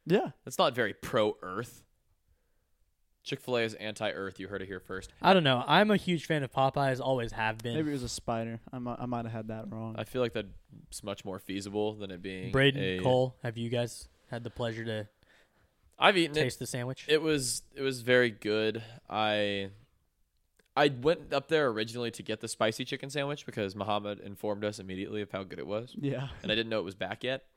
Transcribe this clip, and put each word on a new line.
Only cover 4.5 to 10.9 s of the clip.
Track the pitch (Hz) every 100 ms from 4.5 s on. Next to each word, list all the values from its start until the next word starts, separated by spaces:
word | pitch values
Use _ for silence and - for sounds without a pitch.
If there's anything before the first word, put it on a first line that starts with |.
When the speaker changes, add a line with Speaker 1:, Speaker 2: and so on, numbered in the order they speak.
| 101
Speaker 2:
it | 95
here | 92
first. | - 92 - -
Speaker 3:
I | - 190
don't | 147
know. | 123 127
I'm | 156 214
a | 202
huge | - 170 -
fan | 156
of | 135
Popeyes, | - 135 143 139 127
always | 131 131 117
have | 107 110 110
been. | 117 120
Speaker 1:
Maybe | 156
it |
was | 143
a | 123
spider. | - - 117 113 113 -
I | 127
mi-, | 120 117
I | 123
might | 120 117
have |
had | 113 110
that | 110 113
wrong. | 110 113 110
Speaker 2:
I | 107
feel | 127
like | 120
that's | 113 101 - _ - -